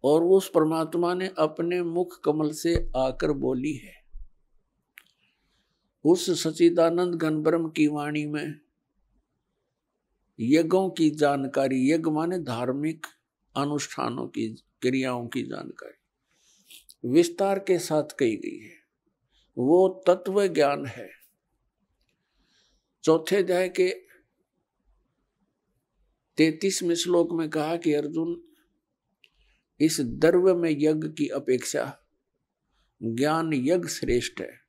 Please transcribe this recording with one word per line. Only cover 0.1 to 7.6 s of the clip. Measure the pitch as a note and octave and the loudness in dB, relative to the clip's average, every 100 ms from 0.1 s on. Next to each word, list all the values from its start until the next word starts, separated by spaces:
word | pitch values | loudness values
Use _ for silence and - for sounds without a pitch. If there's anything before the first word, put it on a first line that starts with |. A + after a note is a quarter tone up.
| D#3 | 4
उस | E3+ F#3+ F#3+ | 6 4 6
परमात्मा | F3 D#3 D#3+ D#3+ E3 F3 | 2 2 2 -2 0 0
ने | F#3 F#3 F#3 | 0 -4 0
अपने | D#3 D#3 E3+ F3+ | -2 0 -2 -2
मुख | F3 E3+ F3 - | -2 -2 -4 -2
कमल | - D3+ D3+ | -2 0 -2
से | D3+ E3+ E3+ - B2+ | -2 0 0 0 0
आकर | C3 B2+ D#3 | -2 0 -2
बोली | C#3+ B2+ B2+ C#3+ | -2 -2 -2 -4
है। | C3 G2+ - _ - - _ _ _ _ _ _ - _ _ _ _ _ _ _ _ _ _ | -8 -12 -20 _ -16 -16 _ _ _ _ _ _ -20 _ _ _ _ _ _ _ _ _ _
उस | D3 F3+ F#3+ E3 | 2 2 2 -2
सच्चिदानंद | D#3+ D#3 E3+ E3+ E3 E3+ F3+ | -2 4 4 6 2 2 0
घन | E3+ D#3 D#3 | 0 -2 0
ब्रह्म | D#3 E3 | 2 0